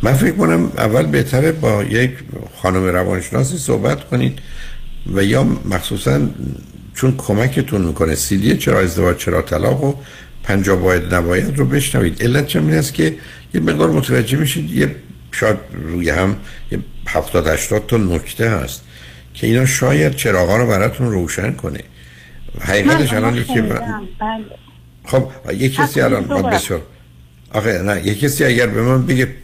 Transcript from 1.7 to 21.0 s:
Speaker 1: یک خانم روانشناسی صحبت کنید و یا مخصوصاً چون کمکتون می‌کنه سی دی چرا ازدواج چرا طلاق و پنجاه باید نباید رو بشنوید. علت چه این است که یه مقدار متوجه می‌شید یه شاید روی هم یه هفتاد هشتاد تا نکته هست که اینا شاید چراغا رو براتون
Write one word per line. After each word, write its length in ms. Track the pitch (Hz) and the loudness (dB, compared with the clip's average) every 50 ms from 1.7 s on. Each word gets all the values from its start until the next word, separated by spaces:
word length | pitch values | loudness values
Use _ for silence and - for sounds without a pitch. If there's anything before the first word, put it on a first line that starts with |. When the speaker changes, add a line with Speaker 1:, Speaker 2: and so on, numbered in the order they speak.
| 110 104 101 | 2 2 0
Speaker 1:
یک 280 | 90 101 113 127 131 131 - - - - - - - - - | 0 2 2 2 2 0 -6 -12 -12 -12 -12 -12 -12 -14 -2
خانم 220 | - 92 92 95 92 | 0 2 2 2 2
روانشناسی 720 | 92 87 90 92 92 92 90 82 - - - 131 131 175 170 | 2 2 2 2 0 0 -2 -4 -2 0 0 0 0 -2 -4
صحبت 460 | 131 - 123 110 104 127 143 139 - | -2 0 0 2 2 0 0 -2 -4
کنید 360 | - - 123 127 127 131 - - - - - - - - - - - - - - 92 92 | -4 -2 0 0 0 -2 -4 -10 -12 -12 -10 -10 -10 -10 -10 -10 -10 -10 -10 -8 -4 0
و 100 | 95 98 | 0 2
یا 200 | 101 110 131 139 | 2 4 4 4
مخصوصاً 760 | - - - - - 98 90 - - - 92 - 131 135 143 - - - - 62 65 65 - - - - - - - - | 2 0 -2 -4 -4 -4 -4 -4 -4 -6 -2 0 0 2 2 2 0 -2 -6 -8 -8 -8 -10 -12 -18 -20 -20 -20 -16 -8
چون 200 | - - 131 131 135 | 0 0 2 2 0
کمکتون 640 | - - 104 104 117 131 135 - 131 - - 101 | 0 0 0 2 2 2 0 0 -2 0 0 0
می‌کنه 340 | 92 82 73 71 82 80 78 | 0 0 0 0 0 0 0
سی 220 | - - - 98 95 | -2 0 0 0 0
دی 200 | 98 - - - | 2 2 0 2
چرا 220 | - - - 107 | 2 2 2 2
ازدواج 380 | 95 90 82 90 95 90 87 - | 2 0 0 2 2 2 2 0
چرا 240 | - - 85 82 | -2 -2 0 0
طلاق 420 | 82 - - 80 92 110 135 131 147 | 0 0 -2 0 2 0 0 2 0
و 100 | 139 143 - - - - - - - - - - | -2 -2 -4 -8 -18 -20 -20 -20 -18 -16 -12 -4
پنجاه 360 | - 95 98 95 98 98 92 | -2 0 0 2 2 2 2
باید 340 | 90 92 92 90 80 85 90 | 4 2 2 2 2 0 0
نباید 440 | 90 85 85 90 92 - - 139 139 | 0 2 2 2 2 0 0 0 0
رو 80 | 139 | 0
بشنوید. 580 | 127 135 147 139 - - 131 104 85 78 - - | 2 2 0 0 0 0 2 2 2 0 0 0
علت 240 | 120 123 143 143 143 | 2 2 2 0 0
چه 120 | - 170 | 0 0
این 140 | 156 156 156 | 2 2 2
است 200 | 156 147 - - | 2 0 0 0
که 220 | - 160 160 156 - - - - - - - - | 0 0 0 0 -4 -12 -18 -20 -20 -20 -4 -2
یه 80 | - | 0
مقدار 280 | 156 160 156 147 160 165 | 0 0 2 2 2 2
متوجه 480 | 156 151 131 - 127 127 113 113 131 143 | 4 2 2 2 2 0 2 2 0 0
می‌شید 340 | 156 139 - - 76 78 | 0 0 -2 -4 -4 -2
یه 240 | 87 - - 143 - - - - - - - - | 0 0 0 0 0 -6 -14 -18 -20 -20 -18 -12
شاید 260 | - - - 107 107 101 - - - | -6 -2 0 0 0 0 -4 -12 -12
روی 360 | - 76 80 82 87 87 82 | -10 -8 -6 -4 -2 0 0
هم 260 | 73 82 92 98 98 95 - - - - - - | 2 2 2 2 0 -2 -6 -14 -14 -12 -8 -6
یه 80 | - 98 - - - - - - | -6 -6 -6 -8 -12 -12 -8 -2
هفتاد 400 | - 87 - - - 90 80 78 | -2 -2 -2 0 0 0 2 2
هشتاد 380 | 78 76 - - 104 107 101 | 0 0 0 -2 -2 -2 0
تا 120 | - 123 113 | 0 0 2
نکته 520 | 104 92 87 80 - - - - 113 117 | 2 2 0 -2 -2 -6 -4 -2 0 0
هست 340 | 107 87 65 - - - - - - - - - - - - - - | 0 -2 -2 -6 -10 -14 -16 -20 -20 -20 -20 -20 -20 -20 -20 -20 -10
که 140 | - - 113 | -4 0 2
اینا 180 | 113 123 131 | 2 4 4
شاید 500 | 131 131 - 131 127 139 151 156 151 - | 2 2 2 2 2 4 4 2 2 0
چراغا 420 | - - 117 101 90 90 85 98 113 | 0 -2 0 2 2 2 4 4 2
رو 100 | 123 117 | 4 2
براتون 440 | 107 92 101 113 - - | 2 2 2 0 0 0